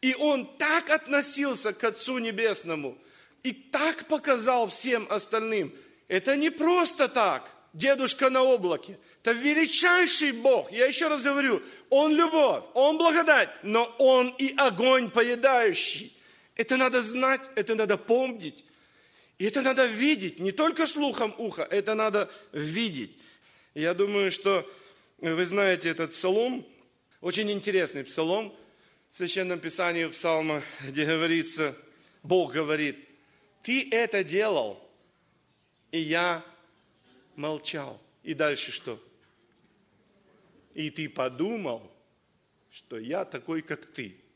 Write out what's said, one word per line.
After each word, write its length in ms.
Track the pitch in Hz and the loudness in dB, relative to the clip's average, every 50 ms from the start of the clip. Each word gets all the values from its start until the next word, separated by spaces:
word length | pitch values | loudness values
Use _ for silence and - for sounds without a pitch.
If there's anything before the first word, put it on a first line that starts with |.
И 140 | - 262 262 | 2 0 0
он 320 | 208 285 302 294 262 247 - - - | 2 2 2 2 2 -2 -6 -6 -2
так 320 | 302 302 311 339 339 - | 0 2 2 2 2 2
относился 840 | 294 311 311 - 269 285 285 - - 277 285 285 254 196 - 214 196 | 0 0 0 0 0 2 2 2 2 2 0 0 0 0 -2 -2 -4
к 100 | 208 - | -2 -2
Отцу 340 | 226 220 - - - 262 254 | -4 -2 -2 -4 -2 -2 -2
Небесному 800 | 226 226 220 196 226 226 202 - - 170 165 151 147 135 120 - _ - - - - _ _ _ _ | -4 -4 -4 -2 0 0 0 -2 -4 -6 -8 -6 -6 -8 -10 -12 _ -20 -20 -20 -20 _ _ _ _
и 80 | 254 | -8
так 560 | 233 - - _ - 277 285 320 320 320 - - | -8 -8 -14 _ -2 0 0 0 -2 -4 -4 -4
показал 600 | 311 294 - 294 269 240 214 247 254 247 233 202 | -4 -4 0 0 0 2 2 2 2 2 2 2
всем 380 | - - - 254 247 233 214 - | 2 0 2 2 0 -2 -2 -2
остальным. 600 | 202 214 202 - - 220 220 226 226 208 170 135 - - - - _ _ _ _ | -4 -4 -2 -2 -2 -2 -2 -2 -2 -4 -4 -4 -8 -16 -20 -20 _ _ _ _
Это 280 | 185 185 185 - 277 | -4 -2 0 0 0
не 140 | 285 294 330 | 2 2 0
просто 580 | 330 330 302 320 349 359 339 - - - 285 247 | 0 0 0 2 2 4 2 2 2 0 0 0
так, 400 | - 254 220 190 156 127 - - - _ _ _ _ | 2 2 2 2 0 -2 -6 -12 -20 _ _ _ _
дедушка 580 | 165 175 269 277 254 262 254 - - 269 262 | -2 2 2 2 4 2 0 0 2 2 2
на 120 | 262 262 262 | 4 4 4
облаке. 540 | 262 262 233 185 180 165 147 - - 196 - - - - _ | 4 4 2 2 -2 -2 -2 -6 -12 -20 -20 -20 -20 -20 _
Это 120 | _ - 233 | _ -2 -2
величайший 1000 | 233 247 294 302 311 330 - - - - 359 349 359 359 311 - - 302 285 | 0 2 0 2 2 2 4 4 4 6 6 6 6 6 4 4 4 4 0
Бог. 400 | 262 233 226 240 214 202 147 - | -2 0 2 2 4 4 0 -4
Я 160 | 175 220 247 262 | 0 0 2 2
ещё 220 | 285 - 339 320 | 2 0 0 0
раз 120 | 302 285 | 0 0
говорю, 400 | 233 277 277 277 277 269 226 165 - - - - - _ | 0 0 0 2 0 0 0 0 -4 -8 -20 -20 -6 _
он 240 | - 269 294 311 311 | 4 4 4 4 4
любовь, 480 | 302 339 330 320 320 294 254 175 123 - - - | 4 2 2 4 4 4 4 2 0 -4 -4 0
он 240 | 240 262 294 311 320 | 4 4 4 4 4
благодать, 520 | 339 330 311 339 330 320 302 262 202 - - - | 4 4 4 4 4 6 6 6 6 2 0 -12
но 220 | - 196 214 226 233 233 - - | -8 0 0 0 0 0 0 4
он 340 | 269 262 262 254 247 247 247 - | 6 6 6 6 4 2 -2 -4
и 160 | 269 269 269 277 | -4 -4 2 2
огонь 540 | 285 262 196 170 233 254 262 254 247 214 | 2 2 2 2 2 4 4 4 2 0
поедающий. 1040 | - 233 233 240 247 240 240 269 269 247 233 214 175 - - - - - 214 - - _ _ - - _ _ _ _ | 2 2 2 2 0 2 2 4 4 4 4 2 0 0 -2 -2 -4 -6 -8 -14 -20 _ _ -20 -20 _ _ _ _
Это 220 | - 233 226 262 254 | -6 -2 0 2 2
надо 240 | 262 254 247 254 | 2 4 2 2
знать, 480 | 240 214 233 254 262 262 269 262 269 - - | 0 0 -2 0 2 2 2 0 -2 -8 -6
это 200 | - 202 - 220 | -6 -2 -2 -2
надо 220 | 220 220 202 208 - | -2 0 0 0 -2
помнить. 680 | - - 233 247 262 262 240 220 175 151 135 - - _ _ _ _ _ _ _ _ _ _ _ _ _ _ _ | 2 0 2 2 2 -2 -6 -8 -12 -14 -14 -14 -20 _ _ _ _ _ _ _ _ _ _ _ _ _ _ _
И 80 | 185 | -4
это 160 | 208 208 277 | -2 -2 0
надо 240 | 254 262 262 233 262 | 0 2 2 2 2
видеть, 540 | 240 220 214 247 294 311 233 190 180 - - | 2 2 0 2 2 2 0 -2 -8 -8 -6
не 120 | 175 196 | -6 -6
только 360 | 190 196 311 320 330 320 330 294 | -2 0 0 0 0 0 -2 -2
слухом 460 | - 294 294 277 233 - 247 214 196 - | 0 -2 -2 -2 -2 -2 -4 -4 -4 -6
уха, 300 | 233 220 - - 156 - | -8 -8 -6 -6 -6 -2
это 240 | 170 202 196 202 220 | -2 -2 -2 -2 -2
надо 380 | 214 220 220 202 208 196 - - - - _ | 0 0 0 0 0 -2 -2 -8 -20 -20 _
видеть. 640 | - 151 147 151 160 202 233 220 170 135 113 95 - _ - - - _ _ _ _ _ _ _ _ | -10 -8 -6 -6 -4 -2 -4 -4 -4 -6 -10 -10 -12 _ -20 -20 -20 _ _ _ _ _ _ _ _
Я 180 | 147 156 165 180 | -4 -2 -2 0
думаю, 380 | 175 202 202 208 202 196 190 | 0 -2 0 0 0 0 0
что 360 | - - - 196 196 185 143 - - - - - - - _ _ _ _ | -2 0 0 2 0 0 -2 -4 -16 -20 -20 -20 -20 -20 _ _ _ _
вы 260 | - 165 165 160 180 | -6 -4 -2 -2 -2
знаете 440 | 170 180 202 202 196 185 175 - 165 | 0 0 2 2 2 2 2 0 -4
этот 240 | 165 165 165 156 165 | -2 -2 -4 -6 -4
псалом, 520 | - - 185 185 214 233 254 254 247 - - - _ _ _ _ _ _ _ _ _ | -2 0 0 2 2 0 0 -2 -6 -10 -14 -20 _ _ _ _ _ _ _ _ _
очень 300 | - 170 175 185 214 208 | -8 -4 -4 -2 -2 -2
интересный 520 | 208 202 - 202 202 185 175 147 - 143 135 | -4 -4 -4 0 0 0 0 0 -4 -8 -8
псалом 520 | - - - 160 160 180 208 226 202 - - - _ _ _ _ _ _ _ _ _ | -6 -4 -2 -2 0 0 -2 -4 -6 -12 -18 -20 _ _ _ _ _ _ _ _ _
в 60 | - | -10
Священном 440 | - 185 170 - 185 185 180 180 170 | -8 -4 -4 -2 -2 -2 -4 -4 -6
Писании, 460 | 143 165 160 - 185 175 170 170 165 | -4 -6 -4 -2 0 0 0 -2 -2
в 60 | 160 | -4
Псалмах, 520 | 160 - - 170 165 160 160 156 151 147 135 - - - | -4 -4 -2 0 0 0 0 -2 -4 -4 -6 -10 -16 -14
где 240 | 135 135 135 143 156 | -14 -10 -4 -2 0
говорится, 680 | 151 160 160 160 165 165 165 151 - - - 156 147 131 - - - _ _ _ _ _ _ _ | 0 0 0 0 0 0 0 0 -2 -2 -2 -2 -4 -4 -8 -18 -20 _ _ _ _ _ _ _
Бог 300 | - 175 185 175 139 120 | 0 2 2 2 2 -2
говорит: 440 | 147 160 147 156 151 151 147 135 - - _ _ _ _ _ _ _ _ _ _ _ | -4 -2 -2 -2 -2 -2 -4 -6 -8 -16 _ _ _ _ _ _ _ _ _ _ _
«Ты 280 | _ - 240 269 262 180 | _ -2 -2 -2 -2 0
это 340 | 226 226 233 226 226 202 190 | 0 0 0 0 0 -2 -2
делал, 560 | 151 156 190 214 220 196 151 120 107 98 - - - _ _ _ _ _ _ _ _ _ _ _ _ _ _ _ _ _ _ _ _ | 0 -2 0 0 0 0 0 -2 -4 -6 -12 -18 -20 _ _ _ _ _ _ _ _ _ _ _ _ _ _ _ _ _ _ _ _
и 80 | - 165 | -8 -6
я 420 | 160 151 156 170 175 180 170 165 160 - - _ _ _ _ _ _ _ _ _ _ _ _ _ _ _ _ | -4 -2 0 0 0 0 -2 -4 -8 -16 -20 _ _ _ _ _ _ _ _ _ _ _ _ _ _ _ _
молчал». 640 | - 143 151 156 147 147 - - 160 139 131 113 110 _ _ _ _ _ | -10 -8 -8 -8 -8 -8 -8 -8 -8 -10 -12 -16 -20 _ _ _ _ _
И 100 | 170 160 | -12 -4
дальше 380 | 139 156 151 147 - - - | -2 -2 -2 0 -2 -6 -8
что? 260 | 127 - - - 117 - - _ _ _ _ _ _ _ _ _ _ _ _ _ _ _ _ _ _ _ _ _ _ _ _ _ _ _ _ _ _ _ _ _ _ | -10 -12 -10 -12 -14 -14 -16 _ _ _ _ _ _ _ _ _ _ _ _ _ _ _ _ _ _ _ _ _ _ _ _ _ _ _ _ _ _ _ _ _ _
«И 140 | 151 156 151 | -10 -10 -10
ты 200 | 143 - 156 143 | -8 -10 -10 -10
подумал, 840 | - - 131 127 123 123 160 202 233 226 196 147 120 113 - - _ _ _ _ _ _ _ _ _ _ _ _ _ _ _ _ | -6 -6 -6 -6 -4 -4 -4 -4 -4 -6 -6 -8 -8 -8 -12 -18 _ _ _ _ _ _ _ _ _ _ _ _ _ _ _ _
что 260 | _ - - _ 131 113 | _ -20 -20 _ -14 -14
я 280 | 110 117 151 190 190 | -10 -8 -6 -6 -6
такой, 360 | - - 135 - - 165 160 | -8 -10 -14 -10 -8 -8 -8
как 240 | 156 - 151 147 - | -6 -8 -10 -12 -12
ты». 300 | - _ - 127 101 92 _ _ _ _ | -18 _ -12 -12 -12 -14 _ _ _ _